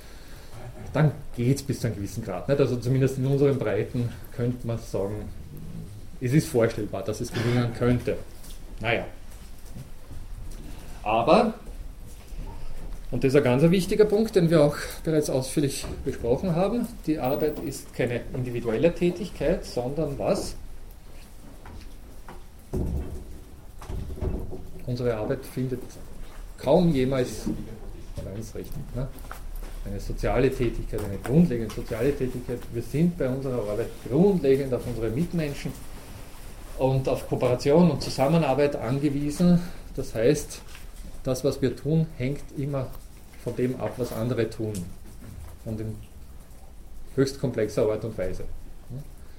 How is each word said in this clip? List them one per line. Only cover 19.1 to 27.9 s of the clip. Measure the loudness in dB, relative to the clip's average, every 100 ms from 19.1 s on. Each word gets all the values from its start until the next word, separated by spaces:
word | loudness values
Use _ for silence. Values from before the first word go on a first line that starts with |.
| 0 -4 -2 0 0
sondern | -2 -4 -2 -2 -2 0
was? | 0 0 -2 -8 -10 -12 -12 -14 -16 -16 -16 -16 -16 -16 -14 -14 -12 -14 -14 -14 -14 -14 -14 -16 -6 -2 0 -2 -4 -8 -10 -14 -16 -16 -16 -14 -8 -6 -6 -4 -4 -2 -4 -8 -8 -8 -4
Unsere | 0 0 0
Arbeit | 0 -4 -4
findet | -4 -2 -2 -6 -12 -12 -10 -10 -10 -12 -2
kaum | 6 8 8
jemals, | 6 4 4 0 -2 -4
nein, | -4 -6 -10 -10